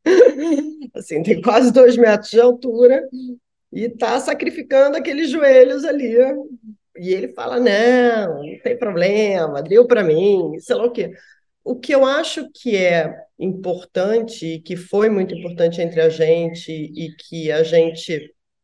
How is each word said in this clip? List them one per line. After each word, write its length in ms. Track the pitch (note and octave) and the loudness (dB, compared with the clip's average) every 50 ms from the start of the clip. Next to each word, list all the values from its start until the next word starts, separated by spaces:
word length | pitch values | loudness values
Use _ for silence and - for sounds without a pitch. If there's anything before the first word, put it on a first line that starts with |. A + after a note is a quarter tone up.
| _ | _
<laughs> 880 | D#4+ F#4+ F4+ B4 - D4+ C4+ D4+ E4 D4+ C#4 D4+ D4+ D#4 D#4 C#4 - - | 2 4 6 6 6 4 2 -2 -2 -2 -2 -4 -8 -12 -14 -18 -16 -16
Assim, 300 | - F#3+ - E3 E3 E3 | -16 -12 -8 -6 -4 0
tem 180 | G3 G3 E3+ | 0 -2 0
quase 300 | E3+ A#3 G#3 A3+ C4 A#3+ | 2 2 2 4 4 4
dois 240 | G#3+ C4 B3+ B3 A#3+ | 6 8 8 8 8
metros 360 | A#3 A#3 G#3+ G#3 G#3 - - | 6 4 4 4 2 -2 0
de 100 | G#3 A3+ | 2 4
altura 680 | A#3+ B3 B3 B3 - B3+ A3+ A#3 B3 B3 C4 C#4 - C4 B3+ B3+ B3+ B3+ A#3+ - _ _ _ _ _ _ | 4 4 2 0 -4 -6 0 4 4 4 4 4 -2 -8 -12 -14 -14 -14 -16 -18 _ _ _ _ _ _
e 160 | - F#3 A3 A#3 | -10 -8 -8 -8
tá 320 | A#3 - A#3 G#3+ A#3+ C4 | -6 -4 -4 -2 -2 -4
sacrificando 800 | - D#4 D4 D4 E4+ E4 E4+ D#4+ B3+ - C#4 C4+ C#4 C#4+ D4 D#4+ | -4 -4 -6 -6 -6 -8 -8 -10 -6 0 2 2 2 2 0 -4
aqueles 320 | - D#4+ C#4 D4 E4 C4+ | -6 -6 -6 -4 -4 -4
joelhos 560 | C4 D#4+ D4 C#4 C4 B3+ B3+ C4+ C#4+ C#4+ C#4+ | -2 0 2 6 8 8 8 6 4 -2 -4
ali. 320 | D#4+ C#4+ C#4+ B3+ A3+ A3+ A#3+ C4 C4+ D4 D4 - D4+ C4 - A3+ A3 G#3 _ _ _ _ - | -4 -4 -4 -4 0 2 2 2 2 0 -6 -10 -14 -18 -20 _ -20 -20 _ _ _ _ -14
E 160 | F3 F#3 F#3+ | -6 -4 -4
ele 160 | F#3+ F#3+ F#3 | -4 -4 -10
fala, 280 | - - A3+ B3 B3+ A#3+ | -10 -10 -10 -6 -4 0
"Não, 840 | B3 A3 G3+ G#3 A3+ A#3+ B3+ B3 B3 A#3+ A#3 A3 G3+ E3+ D#3 C#3+ D3 | 0 2 2 2 2 4 4 4 2 2 0 0 -4 -4 -6 -8 -12
não 160 | D#3 F#3+ - | -14 -16 -10
tem 160 | - A#3+ A#3+ A#3+ | -6 -6 -6 -4
problema, 840 | B3 G#3 F3+ E3+ F3 F#3+ G3+ G#3+ G#3+ G3+ G3 F3+ D#3+ D3 C#3+ C#3 D#3 | -6 -6 -2 -2 0 0 0 0 0 0 -2 -2 -4 -4 -6 -8 -4
deu 240 | D#3+ G3 A#3 B3 A#3+ | 2 4 4 4 4
pra 160 | A#3+ G#3+ F#3+ | 2 0 2
mim", 560 | D#3+ D3+ E3 F#3+ G#3 G3 F#3 E3+ D3+ D#3 F3+ | 0 0 2 2 2 2 0 -2 -4 -8 -12
sei 160 | - - A#3 | -6 -6 -4
lá 80 | G3 A3+ | -2 -2
o 80 | A#3+ | -4
quê. 220 | A#3+ A#3 F3 E3+ - - _ _ _ _ _ _ _ _ _ | -4 -6 -10 -10 -12 -18 _ _ _ _ _ _ _ _ _
O 120 | - B3+ | -10 -10
que 180 | B3 - - C#4+ | -10 -6 -2 0
eu 120 | C4+ C4+ | 2 2
acho 440 | C4+ C#4 D4+ E4 D#4 - D#4+ C4 - | 2 0 -2 -4 -6 -8 -12 -12 -14
que 240 | _ - - B3 G#3 | _ -10 -6 -4 -2
é 380 | F#3+ F3+ F3+ E3+ E3 D#3 D3+ - - - _ _ - | 0 0 0 0 0 -2 -4 -8 -14 -20 _ _ -10
importante, 1080 | F3+ F#3+ F#3 F#3 - F3+ E3+ F3+ - _ _ F#3 F#3 G3+ A3 A#3 A3+ A3+ - - E3 | -8 -8 -8 -8 -8 -8 -8 -8 -10 _ _ -4 -2 -2 -2 -2 -4 -6 -10 -12 -12
e 160 | E3 E3 D#3+ | -10 -12 -12
que 140 | - - F3 | -12 -12 -14
foi 340 | F3+ - - - G3+ A3 A3+ | -14 -10 -6 -4 -2 0 0
muito 260 | G#3+ F#3+ F#3 F3+ E3+ | 0 -2 -4 -4 -8
importante 460 | - - E3+ E3+ - E3+ E3+ E3+ F3 | -12 -12 -12 -4 -2 -2 -2 -2 -4
entre 200 | E3+ E3 - D#3+ | -6 -4 -2 0
a 80 | D#3+ D#3+ | 0 0
gente, 600 | D#3+ D#3+ D#3+ D#3 E3 E3+ E3+ E3 E3 E3+ - - | 2 0 0 0 0 0 -2 -6 -8 -10 -14 -12
e 440 | D#3+ D#3 D3+ D3 D3 D3+ E3 D#3+ - | -12 -12 -12 -12 -12 -12 -12 -12 -14
que 360 | _ - - E3 E3 D#3 D#3 | _ -20 -16 -12 -8 -6 -4
a 120 | D3+ D#3 D#3+ | -2 0 0
gente, 720 | E3 E3+ E3 E3 E3 E3 - - - E3 D3 C#3+ - _ _ _ _ _ _ | 2 2 2 2 0 -2 -8 -10 -10 -8 -10 -10 -14 _ _ _ _ _ _